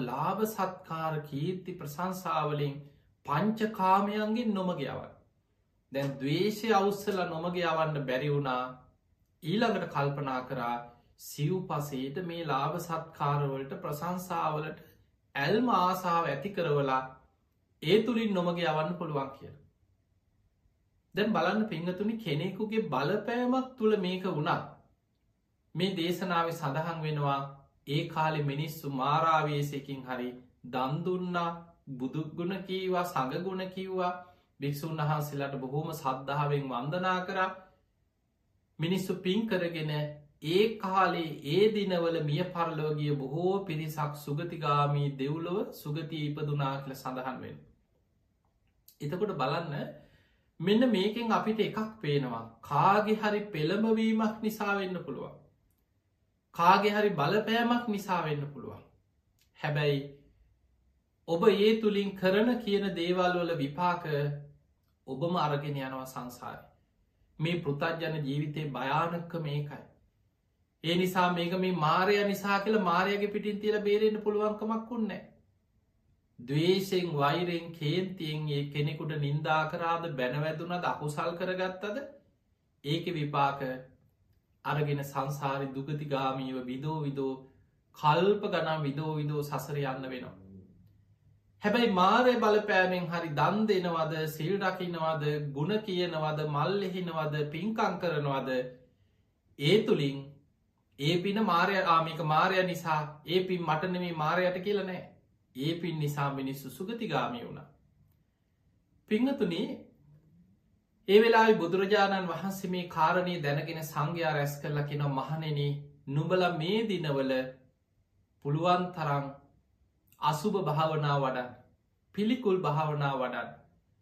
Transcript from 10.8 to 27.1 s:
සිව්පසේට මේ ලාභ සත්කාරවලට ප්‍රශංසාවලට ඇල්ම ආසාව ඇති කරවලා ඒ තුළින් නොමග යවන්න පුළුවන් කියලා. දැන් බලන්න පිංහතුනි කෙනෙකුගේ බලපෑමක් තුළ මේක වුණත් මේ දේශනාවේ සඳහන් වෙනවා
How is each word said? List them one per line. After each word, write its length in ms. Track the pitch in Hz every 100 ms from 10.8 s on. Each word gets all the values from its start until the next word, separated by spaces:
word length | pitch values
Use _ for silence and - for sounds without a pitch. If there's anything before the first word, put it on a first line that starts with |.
| 120 - _ _
සිව්පසේට 1000 | - - 151 185 - 151 143 131 135 156
මේ 240 | 175 170 165
ලාභ 320 | 135 151 170
සත්කාරවලට 960 | 175 160 - - 147 147 143 135 135 -
ප්‍රශංසාවලට 1040 | 156 - 170 180 - 170 160 151 156 156 - _ _ _ _
ඇල්ම 340 | 139 143 214 247
ආසාව 540 | 196 180 180 180 170
ඇති 260 | 156 139 202
කරවලා 520 | 190 160 143 135 131 131 - _ _ _ _ _ _
ඒ 160 | 147 208
තුළින් 320 | 226 226 220
නොමග 240 | 185 175 170
යවන්න 380 | 165 156 160 175
පුළුවන් 340 | 165 143 131
කියලා. 320 | - - - - _ _ _ _ _ _ _ _ _ _ _ _ _ _
දැන් 180 | 185 220
බලන්න 360 | 175 175 214 214
පිංහතුනි 480 | 165 175 180 214 226
කෙනෙකුගේ 720 | 170 143 185 190 214 220 175
බලපෑමක් 800 | 127 147 208 - 240 247 262 254
තුළ 220 | - 214 208
මේක 260 | 180 185 185
වුණත් 400 | 151 156 143 - - _ _ _ _ _ _ _ _ _
මේ 200 | 156 190
දේශනාවේ 640 | 170 165 175 180 170 170 156
සඳහන් 440 | 147 151 170 165
වෙනවා 380 | 156